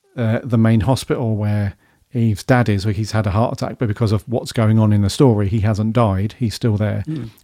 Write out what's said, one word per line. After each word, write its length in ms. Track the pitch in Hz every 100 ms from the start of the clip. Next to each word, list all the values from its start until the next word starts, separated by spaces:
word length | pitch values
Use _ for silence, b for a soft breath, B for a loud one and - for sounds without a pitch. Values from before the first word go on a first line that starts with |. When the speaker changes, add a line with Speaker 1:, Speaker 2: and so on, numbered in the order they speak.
| _ -
Speaker 1:
uh, 240 | 113 117
the 160 | 123 117
main 220 | 110 113
hospital 560 | 104 131 - 151 117 107
where 380 | 104 104 104 - _ _ _
Eve's 280 | 120 117 98
dad 280 | - 123 110
is, 160 | 101 98
where 80 |
he's 180 | 98 107
had 140 | 107 107
a 40 |
heart 220 | 95 110
attack, 260 | 135 - 113
but 80 | 117
because 260 | 104 113
of 140 | 107 -
what's 240 | 117 -
going 280 | - 110 110
on 160 | 107
in 80 | 104
the 80 | 98
story, 360 | - 139 104 98
he 140 | 113
hasn't 320 | 104 104 110
died. 420 | 113 117 95 104 -
He's 160 | 117
still 220 | - 123 104
there. 240 | 104 104
Speaker 2:
Hmm. 240 | 101 156 113 -